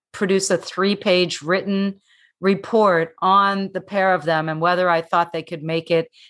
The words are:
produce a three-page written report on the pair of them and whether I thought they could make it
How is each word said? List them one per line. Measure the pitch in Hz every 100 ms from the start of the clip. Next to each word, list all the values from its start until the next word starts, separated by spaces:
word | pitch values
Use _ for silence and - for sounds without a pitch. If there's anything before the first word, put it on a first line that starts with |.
| _
produce | - 202 196 190
a | 180
three-page | - - 196 202 208 180 175 -
written | 151 190 190 196 196 196 _ _ _ _
report | 185 196 - 226 208 170 165 -
on | 185 196 196 196 190
the | 190
pair | 185 202 190
of | 180
them | 147 160 160
and | 156
whether | 170 180 180
I | 165
thought | 165 175 170
they | 165
could | - 165
make | 156 165 165
it | 165 165 _ -